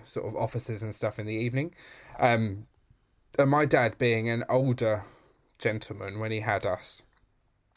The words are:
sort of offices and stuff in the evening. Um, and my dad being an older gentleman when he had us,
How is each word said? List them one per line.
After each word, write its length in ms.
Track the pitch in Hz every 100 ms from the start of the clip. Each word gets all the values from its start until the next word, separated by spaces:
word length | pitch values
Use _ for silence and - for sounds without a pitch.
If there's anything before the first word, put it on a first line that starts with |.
sort 220 | - - 104
of 100 | -
offices 480 | 117 117 - 107
and 100 | 110 -
stuff 220 | 110 -
in 60 | 107
the 80 | 110
evening. 380 | 123 131 165 - - - - -
Um, 480 | 123 117 110 98 - _ _ _ _ _ _ -
and 100 | 139
my 160 | 143 147
dad 320 | 147 117 -
being 300 | 123 113 117
an 140 | 117 -
older 560 | 127 135 123 110 104 - - _ _ _ _
gentleman 600 | 117 107 - 104 98 104
when 120 | 110
he 100 | 110
had 240 | 113 101 98
us, 360 | 90 - - - _ _ _ _ _ _